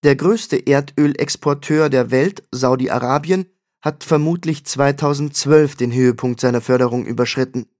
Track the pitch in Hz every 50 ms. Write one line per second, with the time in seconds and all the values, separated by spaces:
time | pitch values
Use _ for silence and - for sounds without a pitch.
0 | - 143 139 135 147 180 226 226 - - - 147 - - 139 139 143 139 _ -
1 | 151 147 143 - - 151 - - - 151 143 139 - - 156 151 156 151 139 127
2 | 123 104 123 127 143 185 196 - _ _ - 123 135 127 127 127 127 - - 123
3 | 123 123 135 151 151 160 185 185 185 185 _ _ _ _ _ _ - 151 151 -
4 | - - 160 147 151 160 170 175 - 160 156 151 _ - - - 143 139 143 143
5 | 151 143 147 139 147 147 143 - - 139 151 156 151 143 143 - 123 120 117 127
6 | 127 123 117 117 - 127 123 120 - 127 120 120 113 - 127 123 127 120 120 123
7 | 107 - 120 113 123 - - 139 131 127 - 127 110 _ _